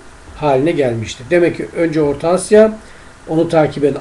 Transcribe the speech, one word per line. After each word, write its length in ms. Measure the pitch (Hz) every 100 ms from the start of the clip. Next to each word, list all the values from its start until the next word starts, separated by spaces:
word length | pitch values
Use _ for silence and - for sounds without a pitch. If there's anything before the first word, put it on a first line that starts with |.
| - - - -
haline 360 | 151 131 156
gelmiştir. 540 | 156 127 113 107 - 123
Demek 280 | 175 165 160
ki 80 | - 175
önce 240 | 165 156
Orta 280 | 147 139 165
Asya, 480 | 180 - 214 220 214 - - - - -
onu 220 | 160 165
takiben 440 | 165 147 147 143 151